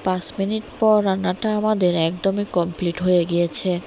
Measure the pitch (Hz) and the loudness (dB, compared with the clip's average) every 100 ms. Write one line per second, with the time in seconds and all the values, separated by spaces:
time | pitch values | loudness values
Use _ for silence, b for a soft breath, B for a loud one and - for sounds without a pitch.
0 | - 185 - - 196 214 - - 220 214 | -2 -2 -4 -4 -4 -4 -8 0 4 4
1 | 202 190 190 180 220 214 214 214 185 175 | 2 0 -2 -2 -2 -2 0 2 2 2
2 | 160 180 196 202 208 185 175 165 180 170 | 0 0 -2 -2 -2 -2 -2 -2 -4 -2
3 | 180 180 170 170 175 - 190 175 | 2 4 4 0 0 0 -2 -4